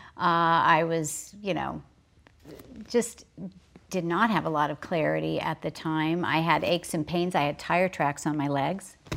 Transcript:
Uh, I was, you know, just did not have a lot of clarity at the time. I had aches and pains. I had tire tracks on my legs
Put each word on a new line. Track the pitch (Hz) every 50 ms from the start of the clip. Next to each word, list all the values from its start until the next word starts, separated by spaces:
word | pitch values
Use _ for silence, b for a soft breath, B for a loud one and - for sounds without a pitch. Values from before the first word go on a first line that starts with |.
| B B B -
Uh, |
I | 180 175 170 170 170 165 165 165 - 156 165 156 165
was, | 165 165 165 156 151 - - - - - 202
you | 208 196 175
know, | 151 135 131 - 156 143 - _ _ _ _ _ _ _ - _ _ _ - - - - - - - 214 -
just | - 240 220 - - - - _ _ - 175 185 - - _ _ _ - _ _
did | - 185 170
not | 170 170 180 220 233
have | 220 165 156
a | 160
lot | 160 147 151 147
of | 151 147
clarity | - - 185 165 151 151 156 156 156 160 160 151
at | - - 160 -
the | - -
time. | - - - 165 156 156 156 156 165 175 170
I | - 143 160
had | 165 170 160 151 -
aches | 101 175 170 175 - -
and | 170 151 -
pains. | 156 175 175 180 180
I | 180
had | 143 147 147 -
tire | - - 165 175 185 185
tracks | 180 - 160 143 143 - - 160
on | 147 151
my | 139 143
legs | 143 139 135 156 185 196 - - - _ _ - -